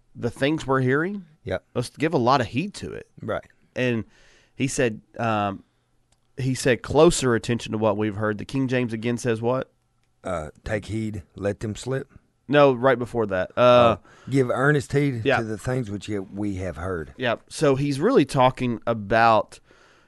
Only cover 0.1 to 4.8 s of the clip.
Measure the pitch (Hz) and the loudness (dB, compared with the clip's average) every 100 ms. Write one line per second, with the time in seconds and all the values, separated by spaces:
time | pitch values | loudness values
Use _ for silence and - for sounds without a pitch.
0.1 | - 113 - 135 156 131 131 127 139 170 | -8 -8 -2 -2 -2 -2 0 2 0 -2
1.1 | 202 170 _ - 92 - 120 123 - 151 | -6 -12 _ -8 -8 -6 -8 -8 -4 -2
2.1 | 165 120 135 110 117 143 - 71 53 - | 0 2 2 0 -4 -6 -8 -12 -12 -16
3.1 | - 110 98 - _ _ - 127 113 101 | -12 -6 -6 -8 _ _ -4 0 0 -4
4.1 | _ _ _ _ - 131 - | _ _ _ _ -4 -4 0